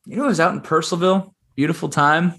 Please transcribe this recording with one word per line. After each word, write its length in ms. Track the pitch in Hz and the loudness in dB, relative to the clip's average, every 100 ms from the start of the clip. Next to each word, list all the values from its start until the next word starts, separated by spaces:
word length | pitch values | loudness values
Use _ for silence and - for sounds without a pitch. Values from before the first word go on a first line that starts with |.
| - | -10
you 80 | |
know, 80 | 214 | -4
I 60 | 277 | 0
was 100 | 165 | 2
out 160 | 170 | 0
in 60 | 143 | 0
Purcellville. 720 | - 160 165 175 185 190 190 _ _ - | -2 -2 -2 0 2 0 -2 _ _ -4
Beautiful 320 | 151 160 151 | -2 -2 -4
time. 460 | 151 147 160 175 | 0 2 2 0